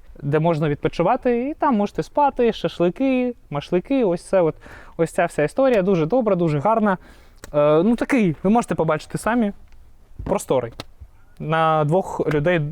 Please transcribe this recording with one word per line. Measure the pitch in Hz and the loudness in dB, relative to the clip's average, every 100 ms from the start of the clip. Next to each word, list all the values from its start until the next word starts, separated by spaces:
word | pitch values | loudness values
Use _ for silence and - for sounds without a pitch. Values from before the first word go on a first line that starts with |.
| - - | -20 -10
де | 143 156 | -2 0
можна | 165 156 156 | 0 0 -2
відпочивати, | 147 156 - 175 247 254 240 262 | -2 -4 0 0 0 0 -2 -2
і | |
там | 320 302 214 | -2 0 2
можете | 202 - | 0 -4
спати, | 156 - 285 - 240 | -4 0 0 2 0
шашлики, | - 165 - 175 - 269 254 247 240 - | 0 -6 0 -2 0 0 0 -2 -6 -8
машлики, | 143 - 180 - 269 | -8 -2 -4 0 0
ось | 208 170 - | 0 -2 0
це | 190 | 0
от, | 160 - - - - - | 2 -2 -14 -20 -14 -6
ось | 165 | -4
ця | - 170 | -2 -2
вся | - | 0
історія, | 147 - 269 226 | -2 2 2 2
дуже | 180 180 156 | 2 2 2
добра, | 254 220 180 | 0 0 0
дуже | 170 147 | 0 0
гарна. | 202 226 208 185 - - - - - | 0 2 0 -2 -6 -20 -20 -20 -4
Е, | 147 147 156 | 2 4 4
ну | 202 233 | 2 0
такий, | - 262 190 143 | 0 2 2 0
ви | 185 | 0
можете | 226 - | 0 0
побачити | 175 160 151 - 156 | -2 -2 -2 -4 -6
самі, | 214 240 202 - - - - - - - | -2 -2 -2 -4 -20 -20 -20 -20 -20 -14
просторий. | - 196 - 135 117 - - - - - - - | -6 -6 0 -2 -2 -12 -20 -20 -20 -20 -20 -12
На | 151 160 160 156 | -4 0 2 2
двох | 151 180 - - - | 2 0 -2 -4 -2
людей, | 151 160 175 147 | 0 0 0 -2